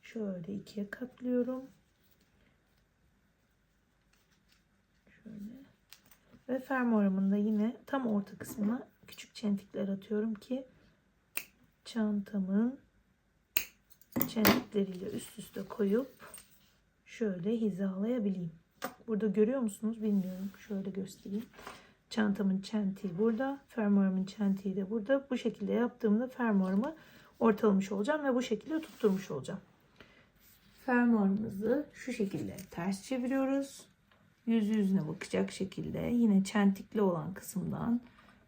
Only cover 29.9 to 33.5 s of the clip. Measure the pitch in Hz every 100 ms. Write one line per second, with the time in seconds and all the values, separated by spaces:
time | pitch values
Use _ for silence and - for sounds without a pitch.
29.9 | - - - _ _ - _ _ - -
30.9 | 247 240 226 196 196 220 196 220 269 294
31.9 | - - 240 196 160 101 - - - 180
32.9 | 196 - 262 247 269 269